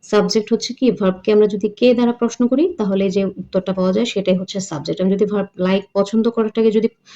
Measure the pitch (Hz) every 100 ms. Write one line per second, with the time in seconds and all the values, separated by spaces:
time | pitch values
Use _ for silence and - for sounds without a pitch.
0 | - 208 202 220 214 226 - 240 254 208
1 | 196 185 - 208 214 208 208 208 247 240
2 | 240 233 233 - 240 262 349 349 202 196
3 | 196 190 196 190 185 190 185 190 185 190
4 | 240 208 190 185 185 202 190 156 139 160
5 | 185 196 208 208 196 - 180 196 196 202
6 | 196 226 226 233 214 214 220 214 220 _
7 | _